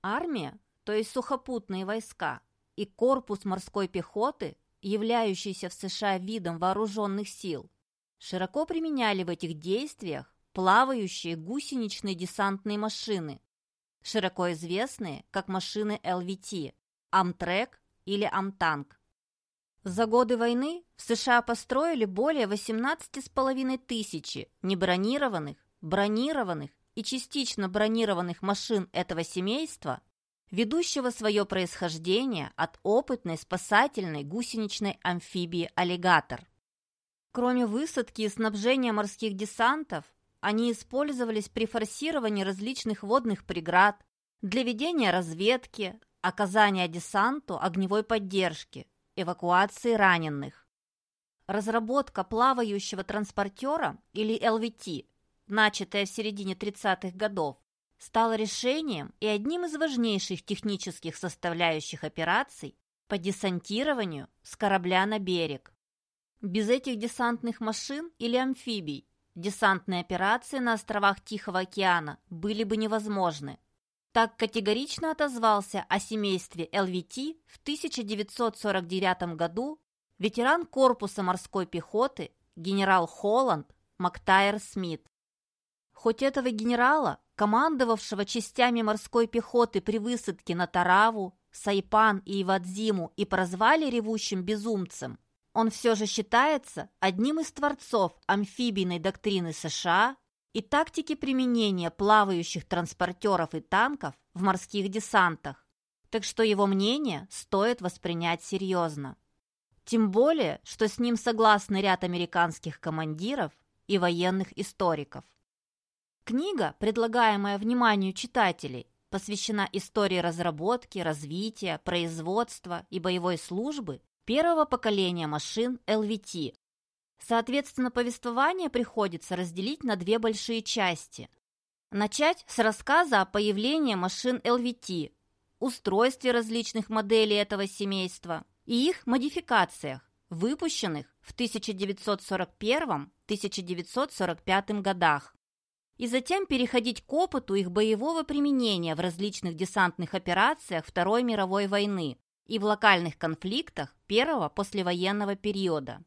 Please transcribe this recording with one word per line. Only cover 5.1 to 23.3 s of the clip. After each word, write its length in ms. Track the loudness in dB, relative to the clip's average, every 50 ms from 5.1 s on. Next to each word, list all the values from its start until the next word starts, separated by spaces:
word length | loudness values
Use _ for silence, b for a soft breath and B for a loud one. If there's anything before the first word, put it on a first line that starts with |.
| 2 2 2 0 -2 -2 -6 -8 -8 -8 -8 -10
в 60 | -10
С 160 | -8 -10 -8
Ш 180 | -6 -2 0 0
А 100 | 0 0
видом 400 | -2 -4 -6 -4 -4 -4 -4 0
вооруженных 720 | 0 0 2 0 -2 -2 -2 -2 -2 -2 -2 -4 -4 -6
сил, 420 | -10 -10 -8 -6 -6 -6 -8 -14 _ _ _ _ _ _ _ _ _ _
широко 480 | -14 -8 -4 -4 -4 -2 -2 -4 -2
применяли 580 | -2 -2 -4 -2 -2 0 0 2 2 2 0 -2
в 60 | -4
этих 260 | -4 -6 -6 -8 -8
действиях 760 | -8 -4 -2 -2 -2 -2 -6 -10 _ -8 -8 -8 -8 -8 _ _ _ _ _ _
плавающие 800 | 0 4 6 6 6 6 4 2 -2 -2 -4 -6 -8 -8 -6 -8
гусеничные 800 | -8 -8 -6 -6 -6 -6 -6 -6 -4 -4 -4 -6 -6 -6 -6 -4
десантные 600 | -4 -6 -8 -4 -2 -2 -2 -2 -4 _ -4 -4 -2
машины, 640 | -2 -4 -4 -6 -4 -2 -2 -2 -2 -6 -10 -14 _ _ _ _ _ _ _ _ _ _ _ _
широко 520 | _ -4 -2 0 0 0 -2 0 -2 0 0
известные 720 | -4 -4 -4 -2 -2 -2 -4 -4 -10 -8 -8 -8 -12 -14 _
как 180 | -6 -6 -4 -2
машины 500 | -4 -4 -4 -4 -4 -4 -2 -2 -4 -4
Л 200 | _ -2 -2 -2
В 160 | -2 -6 -8 -8
Т, 360 | -8 -10 -8 -8 -8 -8 -12 _ _ _ _ _ _ _
Амтрек 720 | 2 2 2 2 -2 _ -4 -2 0 0 -2 -4 _ _ _ _ _ _ _
или 180 | -4 -2 -2 -2
Амтанк. 800 | 0 -2 -2 -4 -4 -4 _ 0 0 0 0 -4 _ -16 _ _ _ _ _ _ _ _ _ _ _ _ _ _ _ _ _ _
За 220 | -6 0 0 0
годы 320 | 4 6 4 4 4 2 0
войны 480 | 2 2 2 0 -2 -2 -6 -8 -12 _ _
в 60 | _
С 120 | -4 -4 -2 -2
Ш 180 | 2 4 4 4
А 20 |
построили 640 | 4 2 -4 -4 -2 _ 0 0 2 2 2 0 0
более 420 | -2 0 0 0 2 2 0 0 0
восемнадцати 720 | -2 -4 -4 -4 -4 -2 0 -2 -2 -4 -6 -14 -14 -14
с 80 | -14
половиной 520 | -6